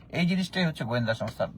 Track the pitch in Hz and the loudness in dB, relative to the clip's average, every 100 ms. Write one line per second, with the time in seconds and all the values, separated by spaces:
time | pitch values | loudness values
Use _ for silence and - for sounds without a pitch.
0 | - - 175 185 185 185 170 151 117 120 | -6 0 2 2 0 0 0 0 -2 0
1 | 113 110 107 - 95 | 0 0 -2 -4 -6